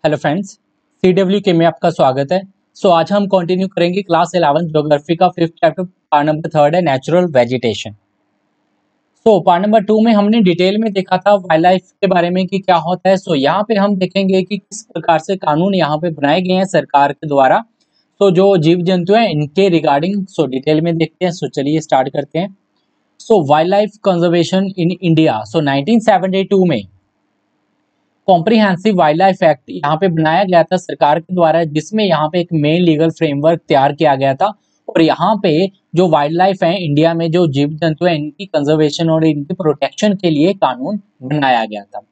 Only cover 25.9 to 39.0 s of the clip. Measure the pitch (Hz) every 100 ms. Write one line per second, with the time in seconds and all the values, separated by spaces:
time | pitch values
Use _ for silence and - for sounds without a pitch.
25.9 | 233 220 190 190 190 196 196 180 123 95
26.9 | _ _ _ _ _ _ _ _ _ _
27.9 | _ _ _ - 180 165 226 208 180 214
28.9 | 185 156 156 196 185 165 147 - 180 151
29.9 | 160 190 160 156 165 196 175 160 180 -
30.9 | 143 147 156 160 185 165 160 165 151 151
31.9 | 214 208 156 151 180 180 160 147 170 175
32.9 | 151 165 - 160 143 156 170 _ 147 139
33.9 | 143 156 135 135 135 202 214 _ _ -
34.9 | 175 160 135 175 220 208 151 190 _ _
35.9 | 160 185 156 147 170 190 190 170 190 170
36.9 | 143 165 165 165 170 170 135 147 156 165
37.9 | 151 175 160 151 - 196 151 143 156 151
38.9 | 147